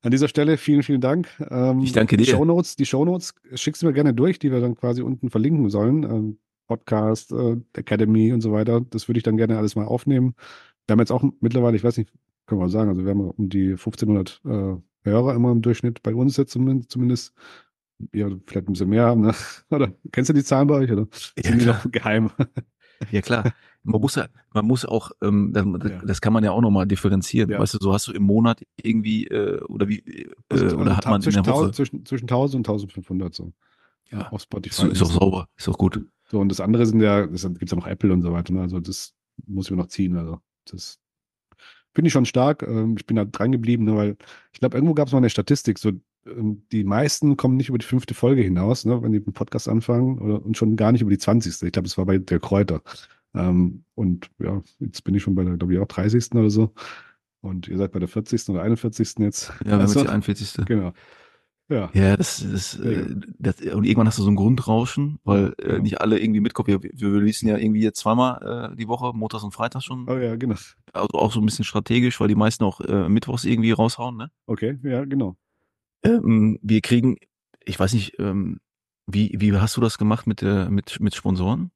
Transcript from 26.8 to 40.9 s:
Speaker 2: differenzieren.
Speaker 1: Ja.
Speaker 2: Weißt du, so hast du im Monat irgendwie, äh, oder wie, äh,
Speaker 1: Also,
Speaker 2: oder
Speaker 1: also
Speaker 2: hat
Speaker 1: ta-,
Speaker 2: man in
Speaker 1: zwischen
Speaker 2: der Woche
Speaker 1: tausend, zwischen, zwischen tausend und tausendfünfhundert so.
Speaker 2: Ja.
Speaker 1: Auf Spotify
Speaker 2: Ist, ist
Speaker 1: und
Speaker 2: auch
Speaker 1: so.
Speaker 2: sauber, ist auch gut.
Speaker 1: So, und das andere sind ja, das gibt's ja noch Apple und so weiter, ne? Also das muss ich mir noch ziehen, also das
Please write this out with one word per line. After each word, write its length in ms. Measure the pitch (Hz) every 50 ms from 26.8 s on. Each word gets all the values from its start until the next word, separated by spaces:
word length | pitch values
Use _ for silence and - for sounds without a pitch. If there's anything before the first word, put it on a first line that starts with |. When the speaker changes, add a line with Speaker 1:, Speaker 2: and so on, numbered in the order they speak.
| 92
Speaker 2:
differenzieren. 640 | 98 98 92 - 101 98 95 90 - - 117 110 90
Speaker 1:
Ja. 80 | 104
Speaker 2:
Weißt 160 | 104 110 104 -
du, 40 | 104
so 140 | 95 98 95
hast 160 | 104 - -
du 20 |
im 120 | 98 92 101
Monat 380 | 98 101 110 113 117 117 _ - _ _
irgendwie, 500 | - - 113 110 113 104 107 110 107 -
äh, 340 | - - 107 101 95 92 - - -
oder 180 | - - 101
wie, 120 | 101 107 101
äh, 300 | _ - - - - - - _ _ _
Speaker 1:
Also, 160 | - 87 87
Speaker 2:
oder 140 | 87 85 -
Speaker 1:
also 180 | - - 95
Speaker 2:
hat 60 | 92 -
Speaker 1:
ta-, 40 | -
Speaker 2:
man 80 | 110 101
in 40 | 98
Speaker 1:
zwischen 200 | - 101 101 92
Speaker 2:
der 100 | 120 127
Woche 60 | 143
Speaker 1:
tausend, 140 | 160 98 -
zwischen, 300 | - 139 123 - - -
zwischen 220 | - 135 123 120
tausend 280 | 120 127 123 135 143 135 127
und 40 | 110
tausendfünfhundert 680 | 110 104 104 101 95 - 98 92 _ 92 92 95 87 -
so. 200 | - 85 87 87 _ _ _ _ _ _ _ _ _ _ _
Speaker 2:
Ja. 160 | - 104 95 -
Speaker 1:
Auf 100 | 107 104
Spotify 460 | - _ - 101 90 - - - 98
Speaker 2:
Ist, 40 | 82 -
ist 60 | 90
Speaker 1:
und 60 | 90
Speaker 2:
auch 40 | 85 85
Speaker 1:
so. 60 | 90
Speaker 2:
sauber, 260 | 95 98 92 92 90 _ _
ist 140 | _ - -
auch 80 | 95
gut. 280 | - 95 92 - - - - _ _ _ _
Speaker 1:
So, 120 | - 104
und 80 | 98 98
das 100 | 92 90
andere 260 | 92 98 113 117 120
sind 140 | 113 107 113
ja, 240 | 107 104 101 101 101
das 180 | 78 82 90 95
gibt's 280 | 92 87 - - 87
ja 60 | 92
noch 100 | 87 87
Apple 240 | 90 95 - - 101
und 100 | 92 92
so 120 | 87 85 85
weiter, 180 | 87 85 -
ne? 120 | 90 95 92
Also 180 | 87 92 90
das 320 | 85 87 98 - - - _ _ _ _ _ - -
muss 200 | - 101 95 95
ich 40 | -
mir 60 | 98
noch 100 | 90 87
ziehen, 300 | - - - 98 90 90
also 240 | 87 82 80 82 - _ _ _ _ _ -
das 300 | - 87 - -